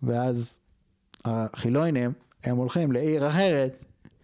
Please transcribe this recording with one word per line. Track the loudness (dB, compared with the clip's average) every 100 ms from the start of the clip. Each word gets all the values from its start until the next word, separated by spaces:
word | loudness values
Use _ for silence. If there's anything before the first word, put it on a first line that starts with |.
ואז | -2 0 0 -2 -4 -10 _ _ _ _ _ -10 -4
החילונים, | -2 -4 -4 0 0 2 0 -2 -4 _ _
הם | -4 -2
הולכים | 0 0 0
לעיר | 2 2 2 2
אחרת, | 2 2 2 0 -4 -20 _ -20 _